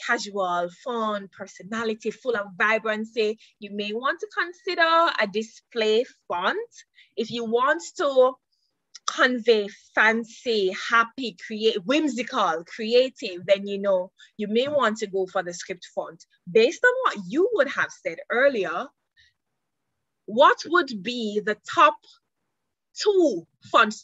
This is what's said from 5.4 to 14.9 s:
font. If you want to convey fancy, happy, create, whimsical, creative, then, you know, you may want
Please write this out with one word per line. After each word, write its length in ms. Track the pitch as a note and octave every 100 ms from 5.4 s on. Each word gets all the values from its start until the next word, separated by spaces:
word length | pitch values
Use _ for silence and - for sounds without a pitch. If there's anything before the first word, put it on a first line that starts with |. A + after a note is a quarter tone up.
| A3 - _ A#3+ G#3+ G#3+ C4 - -
font. 300 | F3 F#3+ F4 A#4 - - _ _ -
If 160 | A3
you 140 | A#3 A3+
want 360 | A#3 C4 D#4+ E4 -
to 360 | D4 C4 B3+ C4+ _ _ _ _ _ - -
convey 640 | - C4+ B3 A3 A3 G3+ - _ -
fancy, 800 | A3 A3+ A3+ - B3+ A3 F#3+ G3+ -
happy, 480 | A#3 A3+ - B3 F3+ -
create, 400 | G#3+ A3 G#3+ F3
whimsical, 800 | D4 D#4 A3+ A3+ B3+ F#3+ D#3+ E3+
creative, 800 | - A3 A#3+ C4 - A3 F3 F#3
then, 200 | G3+ G3+
you 140 | G3+
know, 320 | G3+ F#3 F#3 _ - -
you 100 | G3+
may 200 | A3 C4+
want 300 | D4 A#3